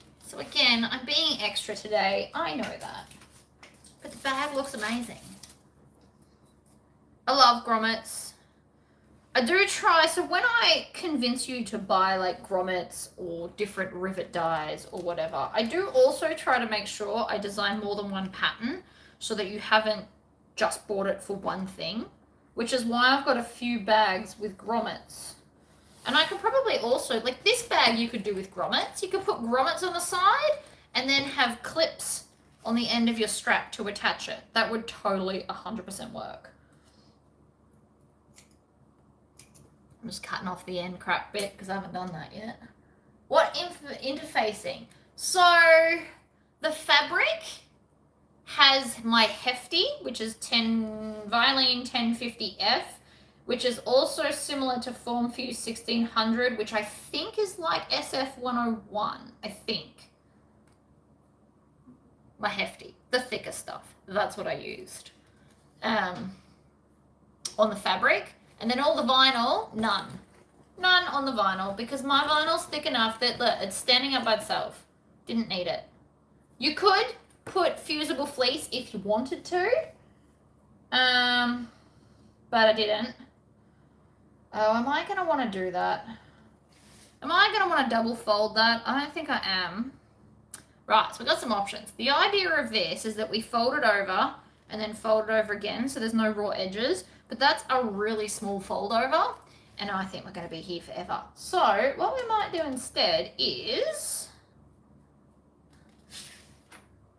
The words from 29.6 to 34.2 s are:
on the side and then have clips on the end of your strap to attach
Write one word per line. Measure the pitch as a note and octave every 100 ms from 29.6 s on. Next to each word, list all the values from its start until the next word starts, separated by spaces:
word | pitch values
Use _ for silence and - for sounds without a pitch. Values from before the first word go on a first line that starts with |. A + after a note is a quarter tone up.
| D#4+ E4
on | F4+
the | F4
side | - F#4 F#4+ C5 D5+ D5+ - - _ A#3
and | C4
then | C#4
have | C#4 C#4 B3 A3+
clips | - D#4+ E4 - - - - _ _ _ A3+
on |
the | A#3 A#3+
end | A#3+ A#3
of | A3+
your | G#3+
strap | - - F#3+ -
to | - G3+
attach | G3+ - -